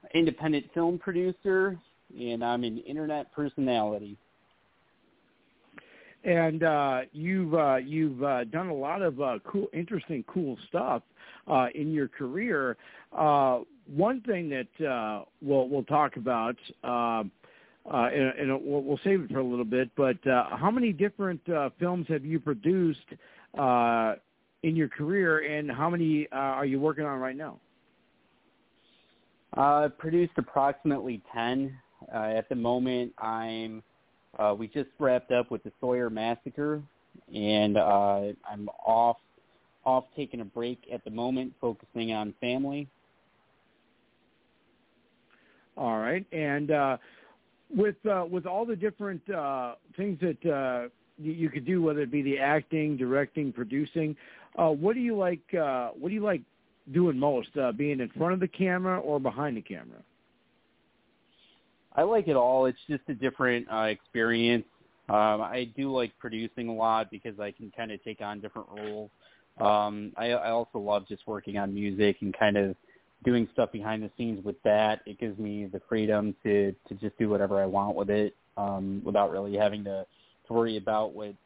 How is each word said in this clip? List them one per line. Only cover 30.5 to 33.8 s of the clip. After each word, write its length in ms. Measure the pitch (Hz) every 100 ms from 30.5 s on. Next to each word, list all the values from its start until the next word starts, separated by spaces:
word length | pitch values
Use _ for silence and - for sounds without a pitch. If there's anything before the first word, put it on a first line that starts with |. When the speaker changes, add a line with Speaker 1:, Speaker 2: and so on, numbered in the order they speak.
| - 139 139 156 139 117 113 -
Speaker 1:
ten. 460 | 117 117 131 139 135 _ _ -
Uh, 40 | 113
at 300 | 107 110 110
the 60 |
moment, 580 | 127 117 123 127 127 123 -
I'm, 640 | 110 113 113 113 113 110